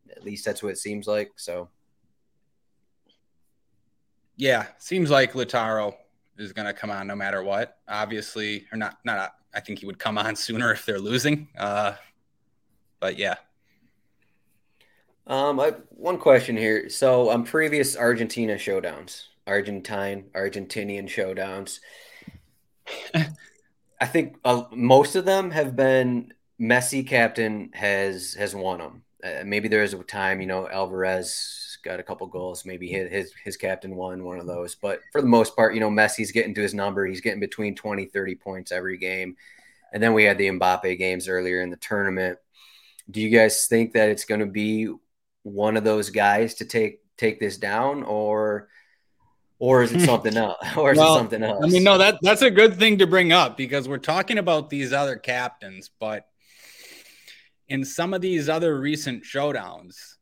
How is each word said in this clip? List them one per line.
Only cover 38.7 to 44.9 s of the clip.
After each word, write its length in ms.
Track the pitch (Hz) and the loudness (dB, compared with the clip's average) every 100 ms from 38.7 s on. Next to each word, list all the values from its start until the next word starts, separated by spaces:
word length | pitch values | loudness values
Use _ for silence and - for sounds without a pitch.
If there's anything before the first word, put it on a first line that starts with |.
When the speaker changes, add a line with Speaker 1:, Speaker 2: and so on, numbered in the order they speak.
Speaker 1:
every 240 | 90 92 90 | -6 -6 -6
game. 400 | 92 92 92 90 - _ _ _ _ | -6 -6 -8 -12 -20 _ _ _ _
And 100 | 107 | 0
then 100 | 113 | 4
we 100 | 110 | 6
had 140 | 104 95 | 4 4
the 100 | 98 | 0
Mbappe 500 | 92 92 92 92 90 | 2 2 2 -2 -2
games 300 | 92 92 90 | -2 -4 -4
earlier 320 | 92 90 90 | -4 -2 -4
in 100 | 90 | -4
the 60 | 87 | -10
tournament. 600 | - 104 98 95 92 90 _ _ - _ _ - - | -6 -2 -2 -2 -4 -6 _ _ -20 _ _ -20 -12
Do 100 | 104 | -6
you 80 | 107 | 4
guys 380 | 113 110 - - | 6 6 4 2
think 260 | 113 113 | 2 2
that 160 | 113 107 | 2 2
it's 160 | 104 | 2
gonna 220 | - 107 104 | -2 -2 -2
be 440 | 101 104 110 110 | -2 -2 -2 -4